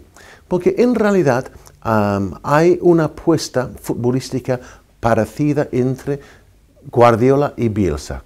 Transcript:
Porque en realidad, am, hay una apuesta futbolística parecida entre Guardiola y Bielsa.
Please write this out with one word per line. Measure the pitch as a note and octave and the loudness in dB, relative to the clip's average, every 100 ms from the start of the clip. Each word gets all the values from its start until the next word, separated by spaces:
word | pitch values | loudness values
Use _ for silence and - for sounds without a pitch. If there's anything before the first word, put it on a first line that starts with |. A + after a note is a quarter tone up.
| - - - - - | -16 -20 -20 -20 -6
Porque | F3+ - - | -2 -2 0
en | A#3+ A3 | 0 2
realidad, | G#3 G3 C#3+ B2 - - - _ | 0 2 2 0 -4 -14 -20 _
am, | A2 A2 G2+ G2 G2 - | -2 0 0 -2 -4 -8
hay | - D3 F3 F3 | -2 2 4 2
una | F3 E3+ D3+ | 4 2 2
apuesta | - - D#3 - B2+ B2+ G#2 | -4 -2 -2 -2 -6 -6 -10
futbolística | - C3+ A#2+ B2+ - C3+ - B2+ - - _ _ | -10 -4 -2 -2 -4 -10 -6 -6 -8 -20 _ _
parecida | A#2 A2 G#2 - D3 C#3+ C#3+ | -2 0 -2 -2 -2 -2 -2
entre | B2+ B2+ C3 - C#3 - - _ _ _ _ D3 | -2 -2 -4 -8 -10 -10 -20 _ _ _ _ -6
Guardiola | B2 A#2+ A2 B2+ C#3 C#3+ - | 4 6 6 2 2 0 -2
y | A#2 | -4
Bielsa. | G#2 F2+ C#2+ - C#2 | 0 -2 -2 -8 -14